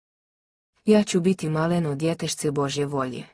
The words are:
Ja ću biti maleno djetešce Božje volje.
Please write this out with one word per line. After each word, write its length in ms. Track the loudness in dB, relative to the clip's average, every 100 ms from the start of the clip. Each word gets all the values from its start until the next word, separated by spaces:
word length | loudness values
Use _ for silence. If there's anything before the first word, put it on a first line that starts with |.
| _ _ _ _ _ _ _ _ 4
Ja 180 | 4
ću 180 | 4 2
biti 280 | 2 0 -2
maleno 460 | 0 0 0 0 -2
djetešce 560 | -2 -2 -4 -4 -2
Božje 340 | 0 -2 -2 -2
volje. 380 | -2 -4 -6 -14